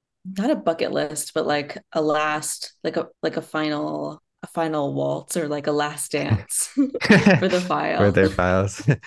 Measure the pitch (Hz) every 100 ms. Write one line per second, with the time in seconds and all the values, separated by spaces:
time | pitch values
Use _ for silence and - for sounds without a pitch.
0 | _ _ 185 190 233 247 - 165 - 143
1 | 147 151 - 160 151 147 143 - - 160
2 | 156 151 151 156 151 - - - 165 160
3 | - _ 165 160 156 156 156 151 151 151
4 | 147 151 _ _ - - 160 151 139 139
5 | 139 147 - 175 147 147 143 147 147 151
6 | - 147 147 - - - - - 277 -
7 | - 208 208 160 190 180 180 147 147 160
8 | 101 95 95 - 90 92 101 - - 113